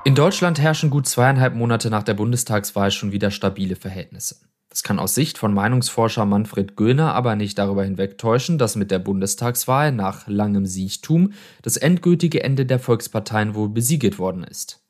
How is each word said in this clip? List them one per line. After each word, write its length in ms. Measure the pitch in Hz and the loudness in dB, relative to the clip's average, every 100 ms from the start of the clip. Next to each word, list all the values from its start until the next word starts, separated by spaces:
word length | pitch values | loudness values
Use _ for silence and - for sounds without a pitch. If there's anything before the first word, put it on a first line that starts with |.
In 120 | 139 139 | 4 4
Deutschland 440 | 156 202 180 156 | 4 4 0 4
herrschen 300 | 151 156 156 | 2 4 2
gut 180 | 143 135 | 0 0
zweieinhalb 480 | - 123 135 127 113 | 2 4 4 2 2
Monate 340 | 117 117 113 | 0 0 0
nach 140 | 107 | -2
der 120 | 104 104 | -2 0
Bundestagswahl 760 | 110 120 - 107 104 - 98 | 0 0 0 -2 -2 -2 0
schon 220 | 95 104 | 0 -2
wieder 180 | 98 101 | -2 -2
stabile 460 | 98 101 95 95 92 | -2 -4 -2 -6 -6
Verhältnisse. 580 | 98 92 - 90 - - _ _ _ | -8 -12 -14 -12 -12 -12 _ _ _
Das 160 | - | -10
kann 160 | - 101 | -4 -2
aus 160 | 95 - | -2 0
Sicht 220 | 151 - | -2 -2
von 160 | 110 | 0
Meinungsforscher 720 | 101 104 127 120 - 113 113 | 2 2 2 0 0 0 0
Manfred 540 | 104 101 104 - 98 - | 0 2 0 -4 -6 0
Göhner 360 | 107 131 160 | 2 4 2
aber 220 | 98 127 107 | 0 0 -2
nicht 240 | 101 - | -4 -2
darüber 240 | 101 98 | -2 0
hinwegtäuschen, 720 | 98 95 98 - 113 117 135 165 | -2 -2 -4 -2 0 0 0 0
dass 200 | 113 107 | 0 0
mit 120 | 98 | -2
der 100 | 95 | -2
Bundestagswahl 920 | 92 98 98 - 120 120 - 131 151 | -2 -2 -2 -2 -4 -4 0 2 2
nach 360 | 123 95 95 - | 0 -4 -6 -4
langem 380 | 101 104 101 98 | -2 0 0 0
Siechtum 680 | 92 95 - - 160 190 202 - - | -4 -6 -8 0 2 2 0 -20 -12
das 140 | - - | -6 0
endgültige 680 | 151 180 180 175 170 156 | 2 2 4 4 4 0
Ende 240 | 135 135 131 | 0 0 0
der 140 | 127 | 0
Volksparteien 760 | 127 117 - 110 104 110 107 | 2 0 0 -6 -2 -2 -2
wohl 140 | 104 107 | -2 -2
besiegelt 500 | 107 117 160 113 - | -2 0 2 0 0
worden 280 | 92 90 82 | -4 -6 -10
ist. 360 | - - - _ | -12 -14 -14 _